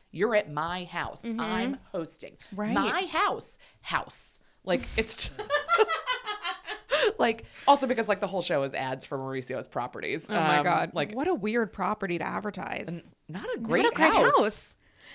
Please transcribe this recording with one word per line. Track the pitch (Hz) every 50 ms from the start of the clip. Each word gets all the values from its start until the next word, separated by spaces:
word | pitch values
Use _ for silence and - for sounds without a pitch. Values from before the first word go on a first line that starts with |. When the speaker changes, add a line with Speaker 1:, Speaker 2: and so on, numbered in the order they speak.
| _ _
Speaker 1:
"You're | - 151 196 240 226
at | 208 - -
my | 147 151 160 170 175 185 180
house. | 165 - 175 139 113 - -
Speaker 2:
Mm-hmm. | - 233 226 226
Speaker 1:
I'm | 226 220 214 220 233 254 277 262 - -
hosting. | - 170 160 151 - - - - - - - - 196
Speaker 2:
Right. | 190 208 214 233
Speaker 1:
My | 196 196 208 285 359 392
house. | 311 - 320 415 370 165 - - - - - - - _ _
House." | - - 180 135 - - - - - - - - _ _ _ _
Like, | - 190 180 254 - - -
it's | 233 220 - - - - - - - 427 440 571 587 587 659 679 - 453 - 640 - - 508 508 494
<laughs> | - 427 381 - - 359 381 - - - 427 415 - - 523 622 587 415 - -
like, | 254 233 226 233 - - - - -
also | - 285 277 269
because, | 233 254 220 226 190
like, | 202 190
the | 202
whole | 180 185 185
show | 170 - 170 143
is | 139 139 -
ads | - 135 131 135 135 -
for | - 147 135
Mauricio's | 135 135 131 131 127 - 127 117 -
properties. | - - 131 120 123 - 107 80 78 123 160 - -
Speaker 2:
Oh | -
my | 175 160 156 147 147
Speaker 1:
Um, | 147
Speaker 2:
God. | 180 170 165 165 165 -
Speaker 1:
like, | 170 147 208
Speaker 2:
What | 208 247 294 359
a | 359
weird | 233 175 214 220 240 226 185
property | - - 185 185 214 - 196 180 175 165
to | -
advertise. | - 180 190 196 214 - 180 160 - - - - -
Speaker 1:
and | 170 165 - - - _ _ -
not | 151 190 - 466 494
a | -
Speaker 2:
Not |
Speaker 1:
great | 233 220 160 185 -
Speaker 2:
a | 466
great | - - 320 311
Speaker 1:
house. | 440 392 294 508 587
Speaker 2:
house. | 392 220 214 - - - - - _ _ _ _ _ - -